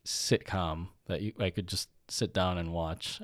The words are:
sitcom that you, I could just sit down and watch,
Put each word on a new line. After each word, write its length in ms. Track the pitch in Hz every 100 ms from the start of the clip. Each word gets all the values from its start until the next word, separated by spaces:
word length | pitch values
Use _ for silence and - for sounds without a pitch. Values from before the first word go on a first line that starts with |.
| -
sitcom 800 | - - 117 - 95 85 80 87 - -
that 140 | 85
you, 120 | 104 -
I 100 | 95
could 180 | - 90
just 220 | 95 - _ -
sit 260 | - 110
down 240 | - 92 90
and 140 | 82
watch, 500 | 85 82 82 - -